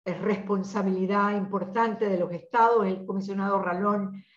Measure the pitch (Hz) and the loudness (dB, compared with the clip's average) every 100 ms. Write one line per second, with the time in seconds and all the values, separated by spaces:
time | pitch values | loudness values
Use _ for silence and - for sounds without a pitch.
0 | - 175 202 196 196 202 185 208 196 185 | -8 -4 -2 -2 0 -2 -2 -2 0 0
1 | 185 202 202 208 196 196 190 233 226 214 | 0 2 2 0 -2 -4 -2 0 0 0
2 | 208 180 175 175 - 233 233 233 196 190 | 0 0 0 -4 -2 4 6 6 2 -2
3 | - 190 196 196 196 196 180 180 202 208 | -4 -6 -4 -4 0 0 0 0 0 0
4 | 196 - - | -2 -8 -16